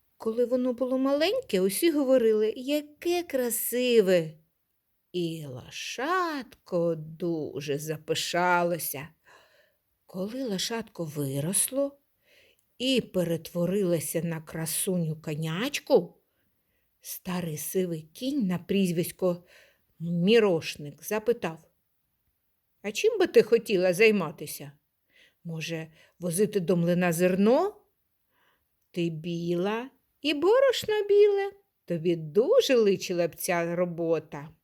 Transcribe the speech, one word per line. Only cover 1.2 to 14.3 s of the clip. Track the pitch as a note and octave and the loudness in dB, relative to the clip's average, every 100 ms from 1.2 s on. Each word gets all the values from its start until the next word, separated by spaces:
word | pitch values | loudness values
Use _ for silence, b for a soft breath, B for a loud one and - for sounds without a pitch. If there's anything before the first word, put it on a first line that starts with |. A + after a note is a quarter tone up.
| E4 B4+ - F#3 | 2 0 -2 0
усі | F#3+ F#3+ E4+ | 0 2 2
говорили: | D4 C4 C4 A3+ G#3+ G#3+ C4 | 2 4 4 4 2 0 -2
«Яке | B3+ D4 D4 - E4+ F4 | -2 -2 -4 -6 -2 -2
красиве!» | F4 C4 A#3+ A3 - A#3+ B3 A#3 F#3+ F3+ D#3+ - _ _ _ _ _ _ _ | -2 -2 -2 -4 -4 0 4 4 6 4 0 -8 _ _ _ _ _ _ _
І | F3+ E3 E3 C#3+ | -6 -4 -6 -10
лошадко | B2 - - - - C#4+ F#4 F4 D4 A#3 - - F3+ E3+ E3 | -12 -14 -12 -10 -6 -2 -2 -2 -4 -10 -16 -6 -2 0 -2
дуже | D#3 D#3+ F3 D#3+ C#3+ - D3 C#3+ | -6 -6 -4 -4 -4 -6 -4 -4
запишалося. | D3+ D#3 - D#3 - F3 F3+ F3 F3 E3+ - C3+ D#3 _ b b b b b b b _ _ | -4 -8 -4 -4 -2 0 2 2 2 -2 -6 -10 -12 _ b b b b b b b _ _
Коли | F3+ G3 B3+ | -10 -8 -6
лошадко | C4 F#3+ - A3+ A3 - D#3+ | -4 -4 -4 -6 -8 -8 -8
виросло | D3+ C#3 C#3 D3+ G#3 - C4 C#4 C#4 _ _ b b b b _ - | -4 -4 -2 -2 -2 -2 -2 -4 -6 _ _ b b b b _ -6
і | B3+ B3+ | 0 0
перетворилося | - F#3 E3 E3 E3 F3 F3 G3+ F3+ E3 D#3+ E3+ | 0 -2 -2 -2 -4 -4 -2 0 0 0 -2 -4
на | E3+ | -4